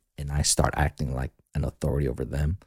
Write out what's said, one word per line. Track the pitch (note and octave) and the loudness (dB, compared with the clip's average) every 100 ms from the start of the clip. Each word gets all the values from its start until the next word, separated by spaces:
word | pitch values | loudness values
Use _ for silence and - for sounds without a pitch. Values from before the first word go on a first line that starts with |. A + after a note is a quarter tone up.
| _ - | _ -12
and | C#2+ | -4
I | C#2+ | 0
start | D2 - - - | 2 4 2 2
acting | D2 - C#2 B1+ | 0 0 -4 -2
like | C2 - _ | -6 -8 _
an | D2+ C2 | -4 -4
authority | - D2 C2+ C#2 | -2 0 0 0
over | A#1+ C2 | -2 -4
them | C#2 D2+ F#2+ | 0 0 0